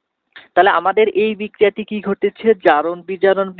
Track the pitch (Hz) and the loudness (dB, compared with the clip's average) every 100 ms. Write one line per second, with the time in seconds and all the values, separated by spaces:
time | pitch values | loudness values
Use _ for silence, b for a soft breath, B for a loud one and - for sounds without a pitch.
0 | _ _ _ B B - 190 170 175 190 | _ _ _ B B 2 2 2 0 2
1 | 214 - 214 202 208 - 202 202 214 214 | 0 0 -2 -4 -10 -2 0 0 -8 -8
2 | 190 196 202 - 226 202 175 147 160 175 | -6 -4 -4 -2 -2 0 2 2 0 -6
3 | 170 190 196 190 196 | -10 -2 0 0 -2